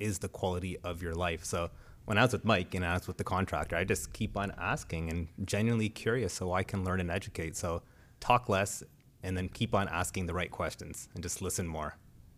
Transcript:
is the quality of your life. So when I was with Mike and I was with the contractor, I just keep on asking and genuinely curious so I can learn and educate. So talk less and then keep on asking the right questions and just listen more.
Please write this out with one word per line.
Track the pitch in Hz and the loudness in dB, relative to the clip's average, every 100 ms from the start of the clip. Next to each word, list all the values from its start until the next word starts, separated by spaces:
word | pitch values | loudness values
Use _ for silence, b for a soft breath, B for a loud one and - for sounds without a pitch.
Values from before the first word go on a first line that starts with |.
is | 107 95 | -2 -2
the | 95 | -4
quality | - 95 90 92 87 | -2 0 0 -2 -4
of | 87 85 | -6 -4
your | 85 | -4
life. | 82 87 82 | 0 0 0
So | - 90 85 b b b - | -2 -2 -2 b b b 0
when | 104 | 4
I | |
was | 123 | 4
with | 101 | 4
Mike | 107 98 90 | 4 4 2
and | 92 | -2
I | 87 | 0
was | 87 - | 0 -2
with | 90 | -6
the | |
contractor, | 98 92 92 78 - 85 | 0 0 2 0 0 0
I | |
just | 95 101 - | 2 0 -2
keep | - 107 101 | -4 -2 -2
on | 98 - | -4 -2
asking | 95 139 - 82 82 | -2 -2 -2 -4 -2
and | 85 85 - 95 | -2 -4 -6 0
genuinely | 101 113 113 110 | 2 4 4 2
curious | - 113 127 107 | 0 0 0 0
so | - 92 | -2 0
I | 90 | 0
can | 95 98 | 0 0
learn | 92 92 | 0 2
and | 87 | 0
educate. | 92 - - 80 - | -2 -4 -6 -6 -2
So | 87 85 - b b b | -2 -2 -4 b b b
talk | - 120 120 | 6 6 8
less | 95 101 - - - - - | 4 4 -2 -12 -20 -20 -10
and | 95 92 | -4 -2
then | 90 | -2
keep | - 117 101 | -2 2 2
on | 90 | 2
asking | 82 - 95 85 | 0 -2 -2 -2
the | |
right | 87 87 | -2 -2
questions | - 82 - 80 - - | -2 -4 -4 -10 -10 -10
and | 95 | -8
just | 87 - | -6 -4
listen | 90 - 87 | -2 -2 -2
more. | 78 76 - - - - | -2 -4 -8 -20 -20 -20